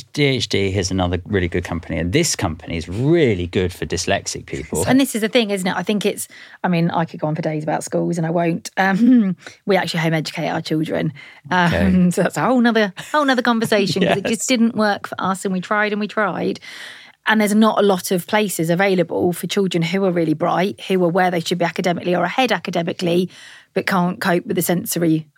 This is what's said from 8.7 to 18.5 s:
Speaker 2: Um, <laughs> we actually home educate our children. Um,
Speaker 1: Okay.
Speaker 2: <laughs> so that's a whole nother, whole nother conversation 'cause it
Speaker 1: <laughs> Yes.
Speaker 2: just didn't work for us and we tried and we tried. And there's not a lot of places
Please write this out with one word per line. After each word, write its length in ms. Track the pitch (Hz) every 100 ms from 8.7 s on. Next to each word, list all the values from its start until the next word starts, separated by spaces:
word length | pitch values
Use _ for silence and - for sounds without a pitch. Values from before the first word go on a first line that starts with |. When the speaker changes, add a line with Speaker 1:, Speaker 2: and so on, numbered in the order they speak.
| -
Speaker 2:
Um, 600 | 190 190 240 254 196 175 -
<laughs> 160 | - -
we 100 | 185
actually 240 | 175 170
home 140 | 160
educate 340 | 160 151 - 160
our 120 | 165
children. 500 | - 156 156 - 160 - - - -
Um, 240 | 180 175
Speaker 1:
Okay. 360 | - 190 185 180
Speaker 2:
<laughs> 40 |
so 80 | 175
that's 140 | 175 -
a 80 |
whole 160 | 175 254
nother, 320 | 240 220 208 - -
whole 120 | 302
nother 180 | 277 254
conversation 600 | 247 226 226 214 220 190
'cause 140 | 185 202
it 80 |
Speaker 1:
<laughs> 40 | 202
Yes. 100 | 226
Speaker 2:
just 100 | -
didn't 260 | 254 226 208
work 300 | 208 202 -
for 80 | -
us 240 | 185 190
and 80 | 202
we 80 | 185
tried 320 | 175 208 214
and 80 | 208
we 80 | 208
tried. 520 | 226 202 175 185 196 - - - - - _ -
And 140 | 220
there's 140 | 208
not 240 | 208 220 -
a 40 |
lot 280 | 202 185 -
of 160 | 185 -
places 440 | 214 214